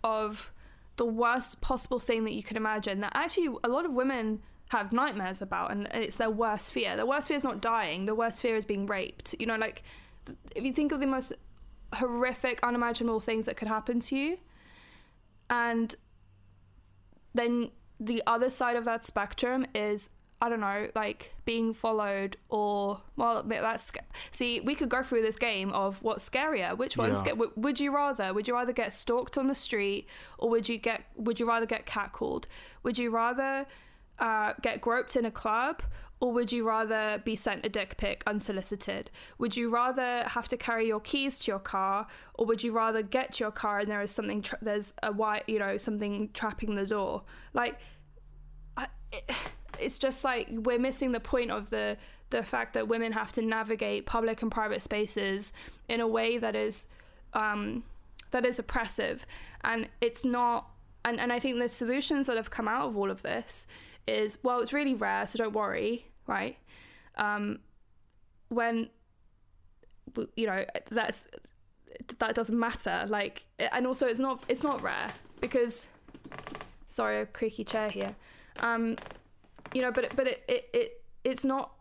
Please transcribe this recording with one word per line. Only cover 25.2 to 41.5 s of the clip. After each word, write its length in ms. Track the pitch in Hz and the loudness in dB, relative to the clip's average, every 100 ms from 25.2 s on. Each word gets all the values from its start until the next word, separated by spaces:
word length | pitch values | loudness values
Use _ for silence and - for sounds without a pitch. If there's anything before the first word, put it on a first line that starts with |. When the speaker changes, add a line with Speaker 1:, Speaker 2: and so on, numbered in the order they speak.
Speaker 1:
this 140 | 220 214 | 2 2
game 340 | 240 202 190 | 0 2 0
of 300 | - 196 196 | 2 0 0
what's 260 | 220 208 - | -2 0 0
scarier. 480 | 254 302 262 175 185 | 0 2 2 0 0
Which 200 | 262 254 | -2 2
one's 200 | 220 202 | 2 4
Speaker 2:
Yeah. 40 | |
Speaker 1:
sca-, 60 | 196 | 2
w-, 220 | 220 233 - | 2 0 2
would 240 | 262 277 | 0 2
you 100 | 285 | 2
rather? 380 | 285 285 262 190 | 2 2 2 0
Would 120 | 202 214 | 0 2
you 80 | |
rather 180 | 240 247 | 0 2
get 200 | 247 208 | 0 0
stalked 440 | - - 240 254 - | -2 0 0 2 0
on 80 | 269 | 2
the 80 | |
street, 520 | 277 - 214 202 202 - - - - | 0 0 0 0 -2 -6 -18 -18 -2
or 100 | 233 | 2
would 180 | 226 208 | 2 2
you 100 | 233 | -2
get, 260 | 233 226 - - | -2 -2 -6 -4
would 240 | 220 233 | -2 2
you 60 | 233 | 2
rather 180 | 233 226 | 4 2
get 200 | 220 - | -2 -2
catcalled? 580 | 214 196 - - 67 - - - - | -4 -4 -4 -2 -2 -6 -16 -18 -6
Would 160 | - 233 | -2 0
you 120 | 240 | 0
rather, 560 | 226 233 247 269 269 277 - - - - - | 2 2 2 0 0 -4 -12 -20 -20 -20 -2
uh, 340 | 233 220 214 - | 0 2 0 0
get 180 | 233 226 | -2 0
groped 360 | 233 240 247 254 | 2 2 2 0
in 80 | |
a 60 | 226 | 0
club, 520 | 226 220 220 269 311 - - - - | -2 0 2 0 -2 -4 -6 -10 -2
or 120 | 247 | 2
would 180 | 233 233 | 2 2
you 160 | 240 220 | 2 2
rather 560 | 220 220 220 214 208 | 2 2 2 2 0
be 120 | 226 220 | -2 0
sent 280 | - 196 | 0 0
a 40 | - | -2
dick 280 | 208 190 - | -2 -4 -2
pic 280 | 202 - - | -2 0 -2
unsolicited? 840 | 208 202 190 190 202 - 196 - - - - | 0 -2 -2 -4 -6 -4 -6 -8 -16 -20 -4
Would 180 | 233 240 | -2 0
you 140 | 233 | 0
rather 540 | 233 254 262 247 247 - | 2 2 2 0 0 0
have 220 | 240 - | -2 -2
to 80 | 240 | -2
carry 320 | - 226 226 | 0 2 2
your 100 | 220 | 0
keys 400 | - 285 269 262 | 0 0 0 0
to 100 | - | -2